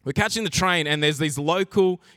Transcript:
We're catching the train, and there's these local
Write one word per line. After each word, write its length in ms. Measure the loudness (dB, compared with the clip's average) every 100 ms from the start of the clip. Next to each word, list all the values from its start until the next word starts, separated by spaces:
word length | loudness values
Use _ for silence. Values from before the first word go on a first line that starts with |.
We're 100 | -4
catching 300 | -2 0 -2
the 60 | -2
train, 380 | 0 0 0 0
and 160 | 0
there's 160 | 0 0
these 180 | -4 -2
local 640 | -2 0 0 2 2 0 _